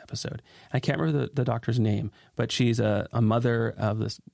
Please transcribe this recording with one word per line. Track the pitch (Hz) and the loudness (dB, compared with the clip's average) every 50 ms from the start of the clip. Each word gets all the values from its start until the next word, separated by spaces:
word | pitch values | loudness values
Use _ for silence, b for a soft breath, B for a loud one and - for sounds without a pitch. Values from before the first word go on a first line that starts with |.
| - | -18
episode. | - - - - - - 117 - b b b b b | -12 -10 -8 -8 -8 -8 -10 -14 b b b b b
I | b - | b -4
can't | - - - - | -2 -2 -2 0
remember | 165 160 151 143 127 | 0 0 0 0 -2
the, | - - | -2 -2
the | 143 123 | -2 -2
doctor's | 127 117 117 - - 113 123 | 0 -2 -2 -2 -2 0 2
name, | 110 110 104 101 107 101 b b b b b | 2 2 2 0 -2 -6 b b b b b
but | - 117 117 | -4 -4 -2
she's | - - 123 120 117 117 | 0 0 2 2 2 2
a, | 110 107 104 101 - - | 2 2 2 0 -2 -2
a | - 117 | 0 2
mother | 117 107 113 120 120 120 117 113 113 110 - - | 4 4 4 4 2 2 2 2 0 -2 -2 -2
of | 107 107 104 110 | -2 -2 0 -2
this | 110 - - - - - | -4 -4 -6 -10 -16 -20